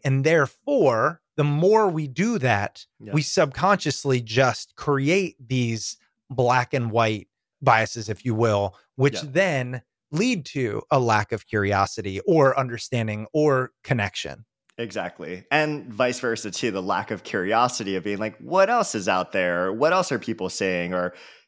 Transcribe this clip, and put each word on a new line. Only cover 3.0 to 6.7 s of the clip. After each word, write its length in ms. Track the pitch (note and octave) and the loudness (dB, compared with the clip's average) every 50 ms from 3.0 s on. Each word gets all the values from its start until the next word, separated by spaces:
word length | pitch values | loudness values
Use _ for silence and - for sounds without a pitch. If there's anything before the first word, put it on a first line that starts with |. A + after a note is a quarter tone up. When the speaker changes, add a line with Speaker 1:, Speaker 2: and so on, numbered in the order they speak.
Speaker 2:
Yeah. 140 | G#2+ G#2 A2 | -8 -4 -2
Speaker 1:
we 80 | D#3 | -2
subconsciously 960 | C#3 - - F#3+ D#3+ C#3+ - - F3 G3 G3+ F#3+ - D3+ - - - C#3 C3 B2 | -2 0 2 2 2 0 0 0 2 2 2 2 0 -4 -4 -2 0 0 0 0
just 560 | A#2 G#2+ A2 B2+ C3+ B2 A2 - - - _ | -2 -2 0 2 2 2 0 -4 -8 -16 _
create 600 | - - D3 C#3+ C3+ C#3 D3 F3+ G3+ F#3+ E3+ - - | -8 -2 -2 0 0 2 2 0 0 0 -4 -8 -12
these 560 | B2+ A2+ C3 B2+ A#2+ A#2 A2+ G#2+ - - - _ _ _ _ _ _ - | -8 -4 -2 -2 0 -2 -2 -4 -6 -10 -12 _ _ _ _ _ _ -8
black 460 | C3 B2+ B2 A#2+ B2 B2+ A#2+ - | -4 0 2 2 2 2 0 0